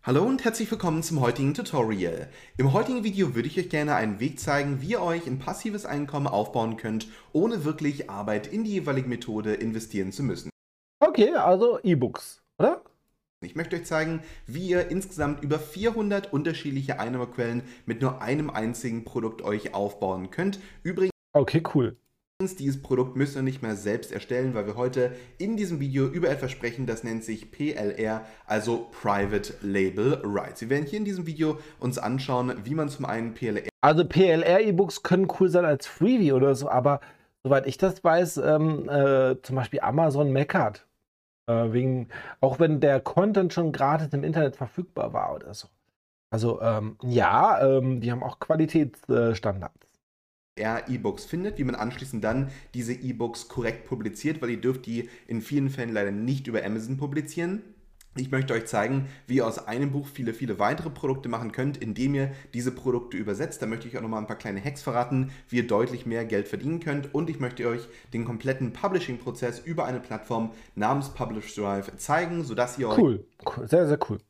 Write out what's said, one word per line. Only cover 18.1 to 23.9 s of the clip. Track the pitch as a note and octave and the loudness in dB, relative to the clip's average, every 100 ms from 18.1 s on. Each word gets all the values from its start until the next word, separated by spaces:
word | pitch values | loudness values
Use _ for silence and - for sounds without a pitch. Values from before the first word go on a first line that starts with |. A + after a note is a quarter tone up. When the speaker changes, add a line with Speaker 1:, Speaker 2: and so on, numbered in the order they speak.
| C3+ | -2
Speaker 1:
einem | - C#3+ D3+ | -2 -2 -2
einzigen | - A2 B2 B2+ A#2 | -2 -4 -4 -4 -6
Produkt | A2+ B2 A2 A2 | -4 -4 -4 -4
euch | - G#2 - | -4 -2 -2
aufbauen | G2 G2+ - F#2+ F#2 F#2 | -2 -4 -2 -2 -2 -6
könnt. | - F#3 G3 - - | -2 -2 -4 -12 -10
Übrigens | E3 F3+ F#3 - _ | -6 0 0 0 _
Speaker 2:
Okay, | D3 C3+ D#3+ D#3+ D3 | 2 4 2 2 2
cool. | A#2 A2+ _ _ _ _ F#3+ F#3+ | 2 -2 _ _ _ _ -6 -2
Speaker 1:
dieses | C#3 C3+ | -4 -4
Produkt | - B2+ B2+ B2+ | 0 0 2 0
müsst | C#3+ C#3 | -2 0
ihr | |
nicht | C3 C3 | -2 -2
mehr | A2+ G2+ | -4 -4
selbst | G2+ | -2